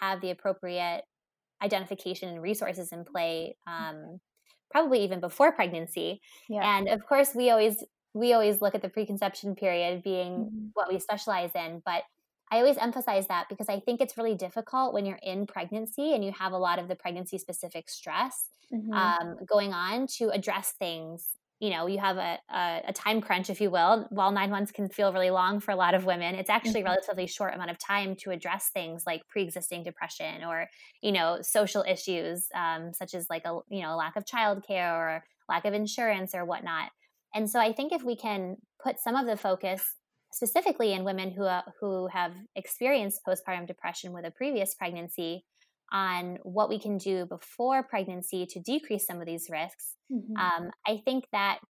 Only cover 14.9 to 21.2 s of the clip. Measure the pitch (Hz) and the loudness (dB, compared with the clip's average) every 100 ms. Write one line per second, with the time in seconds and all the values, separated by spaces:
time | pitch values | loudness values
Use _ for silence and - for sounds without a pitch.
14.9 | 208 196 190 190 190 202 185 175 214 220 | 2 -2 -4 -6 -4 -4 -6 -6 -6 -6
15.9 | - 302 254 196 196 190 185 180 175 180 | -2 0 2 0 -4 -4 0 2 0 -2
16.9 | 180 180 175 185 185 - 175 175 165 - | -6 -6 -6 -6 -8 -8 -8 -8 -10 -12
17.9 | - 170 165 254 - - _ - 233 214 | -12 -4 0 0 -2 -8 _ -8 -6 0
18.9 | 208 180 170 170 - 185 208 202 175 180 | 2 4 4 -2 -6 4 4 4 0 0
19.9 | 233 262 - 220 196 196 208 - - 180 | 0 -2 0 0 2 0 -2 -4 -4 -4
20.9 | 165 160 165 | -4 -8 -8